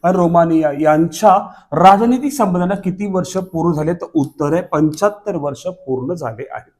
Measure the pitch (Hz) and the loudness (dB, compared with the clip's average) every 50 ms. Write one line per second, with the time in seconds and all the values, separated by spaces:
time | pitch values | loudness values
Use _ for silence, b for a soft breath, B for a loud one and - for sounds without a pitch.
0 | - 175 190 185 175 170 170 170 170 165 165 160 160 151 143 139 156 151 151 151 | 0 0 2 2 2 2 4 2 2 4 2 2 2 0 0 2 2 2 4 4
1 | 165 165 - - 214 208 185 202 208 B B B B B - 190 180 190 196 202 | 2 0 -2 2 4 4 4 4 0 B B B B B 0 6 6 6 8 6
2 | 226 233 254 254 277 285 269 - 226 190 180 180 180 180 202 190 - 185 175 185 | 4 2 0 0 -2 -4 -2 -2 -2 0 0 0 0 -2 -2 -4 -4 -6 -6 -6
3 | 208 202 190 185 175 - - 190 180 180 - 165 160 170 160 147 151 156 175 175 | -6 -4 -4 -4 -4 -4 -6 -8 -8 -6 -6 -2 -2 0 0 0 -2 -2 -4 -4
4 | - - _ 160 139 131 _ - 151 147 147 175 135 - - 151 156 156 147 - | -8 -4 _ -2 -2 -2 _ -4 -2 0 0 -2 -2 -2 -2 0 0 0 0 0
5 | 202 208 208 208 _ 208 185 160 143 143 139 - - 180 180 - - 135 131 127 | -2 -2 -2 -4 _ -8 -6 -6 -6 -6 -8 -8 -10 -12 -12 -10 -8 -6 -6 -6
6 | 127 143 180 170 147 120 110 - 139 - - 110 - _ _ _ | -4 -6 -8 -6 -8 -10 -10 -10 -14 -12 -14 -16 -16 _ _ _